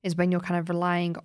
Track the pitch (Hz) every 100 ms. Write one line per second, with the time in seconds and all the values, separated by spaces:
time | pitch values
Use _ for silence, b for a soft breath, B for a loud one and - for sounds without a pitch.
0 | 190 170 180 180 180 175 165 175 180 175
1 | 175 170